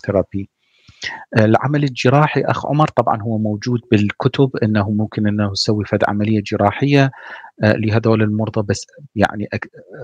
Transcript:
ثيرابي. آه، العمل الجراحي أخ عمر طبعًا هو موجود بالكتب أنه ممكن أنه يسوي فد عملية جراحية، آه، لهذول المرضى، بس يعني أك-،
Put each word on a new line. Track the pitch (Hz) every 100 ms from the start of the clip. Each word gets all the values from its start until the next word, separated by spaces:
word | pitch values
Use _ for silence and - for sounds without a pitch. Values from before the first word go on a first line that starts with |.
| -
ثيرابي. | 98 90 98 101 _ _ _ _ - - - - -
آه، |
العمل | 107 110 131 147
الجراحي | 143 123 127 143 151 139
أخ | - - -
عمر | 143 156
طبعًا | - 117 110
هو | 110 110
موجود | 107 104 123 120 -
بالكتب | 107 104 - 131 - 135 -
أنه | 107 107 98
ممكن | 104 107 - 104
أنه | 104 104
يسوي | 98 - 104 101
فد | 104 -
عملية | 104 104 110 101
جراحية، | 104 101 - 139 143 135 - - - - -
آه، | 107
لهذول | 110 107 110 113 110
المرضى، | 107 107 110 110 101
بس | 98 - - 143 110
يعني | 95 104 104
أك-، | 113 - - - -